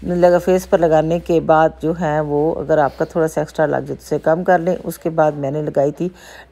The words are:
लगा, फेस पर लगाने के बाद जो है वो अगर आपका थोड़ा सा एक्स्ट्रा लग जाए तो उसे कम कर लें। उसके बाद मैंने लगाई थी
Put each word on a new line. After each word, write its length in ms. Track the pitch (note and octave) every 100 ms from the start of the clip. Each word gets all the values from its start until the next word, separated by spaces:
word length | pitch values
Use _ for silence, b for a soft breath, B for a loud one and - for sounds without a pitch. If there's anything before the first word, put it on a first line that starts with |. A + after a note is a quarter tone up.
| F3+
लगा, 320 | F3 F3 F3
फेस 280 | F3 F#3 F#3
पर 140 | G3
लगाने 380 | E3 D#3 D#3 E3+
के 180 | E3+ E3+
बाद 360 | D3 D#3 D#3+ D#3
जो 100 | D#3
है 260 | E3 E3+ D3+
वो 280 | D3+ D3 D3+
अगर 260 | - C#3+ D#3
आपका 240 | C#3 - D#3+
थोड़ा 200 | F3 D#3+
सा 120 | D#3
एक्स्ट्रा 260 | D3+ - D3+
लग 200 | C3+ C#3
जाए 100 | C3+
तो 60 |
उसे 160 | - D3+
कम 220 | - D#3+
कर 180 | F3+ F3+
लें। 100 | E3+
उसके 360 | F3+ - D#3+ -
बाद 240 | E3 D#3 D3
मैंने 260 | C#3 D3+
लगाई 280 | D3+ C#3+ C#3
थी 180 | D3 F3+ F3+ B B B